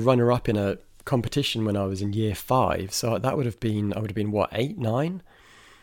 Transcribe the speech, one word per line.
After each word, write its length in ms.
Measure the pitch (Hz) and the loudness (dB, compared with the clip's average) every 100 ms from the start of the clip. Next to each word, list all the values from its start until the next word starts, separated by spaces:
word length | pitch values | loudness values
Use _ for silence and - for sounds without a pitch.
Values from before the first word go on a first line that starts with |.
runner-up 440 | 117 123 120 127 - | 4 6 4 4 2
in 80 | 104 | 0
a 220 | 98 - - - | 0 -2 -8 -18
competition 600 | - 131 127 147 131 117 | -2 -2 0 -2 -2 -2
when 120 | 107 101 | 0 0
I 100 | 98 | -2
was 160 | 95 | -2
in 100 | 101 | -2
year 240 | 104 110 85 | 0 -2 -2
five. 580 | - 127 95 85 95 | 0 2 2 0 -4
So 240 | - 117 104 | -4 -2 0
that 180 | 131 151 | 0 0
would 100 | 120 | -2
have 120 | - | -2
been, 340 | 113 107 104 | -2 0 -2
I 60 | 101 | -2
would 120 | 110 | -4
have 40 | |
been, 160 | 104 104 | -4 -2
what, 200 | 104 85 | 0 0
eight, 260 | 107 139 214 | 0 -4 -2
nine? 460 | 113 120 160 185 - - - - - - | -2 0 -2 -6 -12 -20 -20 -20 -20 -20